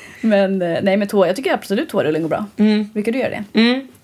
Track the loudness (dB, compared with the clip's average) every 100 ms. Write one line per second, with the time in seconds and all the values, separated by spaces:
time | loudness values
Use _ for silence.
0 | -20 -4 0 2 2 0 -2 0 0 0
1 | 0 2 2 0 -2 -4 -2 -4 -2 -2
2 | 0 -2 -2 -4 -4 0 2 2 -2 -4
3 | -4 -2 -2 -6 -2 2 2 2 -4 -18